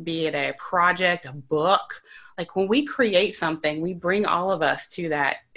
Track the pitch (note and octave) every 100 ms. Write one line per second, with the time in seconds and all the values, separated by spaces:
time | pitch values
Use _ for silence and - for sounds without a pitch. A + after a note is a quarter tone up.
0 | E3 E3 D#3 D3 C#3 - - F3+ F3 F3+
1 | F3+ F3 C3+ C#3+ - D#3 E3+ G3 - -
2 | _ - - - E3+ F#3+ G3 B3+ D4 -
3 | A#3 F3+ G3 - E3 D#3+ D3+ D3+ E3+ F3
4 | F3 G3+ - E3+ F#3 F3 D3 C3+ - -
5 | E3+ D3 C#3 - _